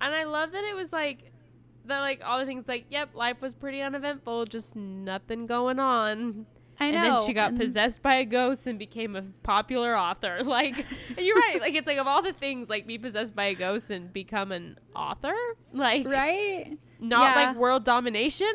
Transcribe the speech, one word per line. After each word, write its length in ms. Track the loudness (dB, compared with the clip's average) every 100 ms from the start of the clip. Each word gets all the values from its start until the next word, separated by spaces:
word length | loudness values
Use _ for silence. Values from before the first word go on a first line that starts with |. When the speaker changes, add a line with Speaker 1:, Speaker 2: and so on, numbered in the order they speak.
Speaker 1:
And 120 | -4
I 100 | -2
love 280 | -2 -2 -2
that 120 | -4
it 100 | -6
was 180 | -6 -6
like, 400 | -4 -4 -6 -14 -20 -20 -20 -20 -16 -6
that, 140 | -2
like, 200 | -2 -2
all 140 | -2 -2
the 40 |
things, 220 | -2 -6 -6
like, 160 | -8 -6
yep, 240 | -6 -6
life 260 | -2 -4 -2
was 140 | -8
pretty 260 | -8 -8 -6
uneventful, 640 | -6 -4 -6 -6 -6 -4 -4
just 300 | -8 -10 -12
nothing 720 | -10 -8 -6 -8 -6 -8 -2
going 320 | 0 0 2
on. 640 | 2 4 2 0 -4 -6 -12 -20 -14 -4
Speaker 2:
I 60 | 0
Speaker 1:
And 100 | 4
Speaker 2:
know, 200 | 4 4
Speaker 1:
then 80 | 2
she 60 |
got 180 | 2 2
Speaker 2:
and 60 | 2
Speaker 1:
possessed 440 | 0 2 2 2
by 140 | 4 4
a 80 | 4
ghost 400 | 2 2 0 -4
and 120 | -8
became 380 | -8 -8 -6 -6
a 60 | -10 -6
popular 540 | 0 2 2 0 2 2
author. 440 | 0 -2 -4 -2
<laughs> 40 |
Like, 400 | 0 2 2 -2 -8 -10 -10 -2
and 80 |
you're 120 | 4 6
right. 220 | 4 2
Like, 140 | 0
it's 120 | 0 0
like, 100 | 0
of 80 | 2
all 140 | 2
the 120 | 2
things, 340 | -2 -4 -4 -4
like, 180 | -6 -6
be 120 | -10
possessed 360 | -6 -4 -4
by 100 | -2 -2
a 80 |
ghost 360 | 0 -2 -2 -4
and 220 | -10 -8
become 380 | -10 -6 -4 -4
an 240 | -6 -10 -18 -12
author? 400 | -8 -6 -6 -4 -2 -4 -8 _
Like, 340 | -2 2 2 0
Speaker 2:
Right? 720 | 0 2 0 -2 -4 -8 -14 -16 -10
Speaker 1:
not, 360 | 2 6 6 6
Speaker 2:
Yeah. 100 | 4
Speaker 1:
like, 100 | 4
world 280 | 4 4
domination? 680 | 4 2 2 0 0 0 0